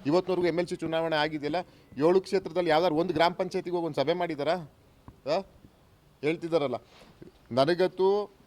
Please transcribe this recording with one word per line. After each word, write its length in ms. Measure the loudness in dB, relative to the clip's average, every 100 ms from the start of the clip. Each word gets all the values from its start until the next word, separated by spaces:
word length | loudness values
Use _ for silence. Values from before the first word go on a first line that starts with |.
| 0
ಇವತ್ತಿನವರೆಗೂ 420 | 2 2 0 0
ಎಮ್ 120 | 0
ಎಲ್ 80 | -2
ಸಿ 80 | -4
ಚುನಾವಣೆ 400 | -4 -2 -2 0
ಆಗಿದೆಯಲ್ಲ, 400 | -2 -2 -4 -4 -6 -16 _ 0 4
ಏಳು 140 | 4
ಕ್ಷೇತ್ರದಲ್ಲಿ 480 | 2 -4 -2 -2 2
ಯಾವ್ದಾದ್ರು 280 | 4 4 2
ಒಂದು 160 | 0
ಗ್ರಾಮ 200 | 2 2
ಪಂಚಾಯತಿಗೆ 420 | 2 -4 -4 -4 -4
ಹೋಗಿ 100 | -4
ಒಂದು 100 | -2
ಸಭೆ 180 | 0
ಮಾಡಿದಾರಾ? 400 | 0 -2 -4 -2 -2 -4 _ _ _ -20 -14 -4
ಆ? 80 | -4 -4 _ -20 _ _ _ _ -6
ಹೇಳ್ತಿದ್ದಾರಲ್ಲ, 540 | -4 -4 -2 0 0 -4 -10 -20 -20 -20 -20 _ -6
ನನಗಂತೂ 840 | 0 2 2 0 2 0 2 -2 _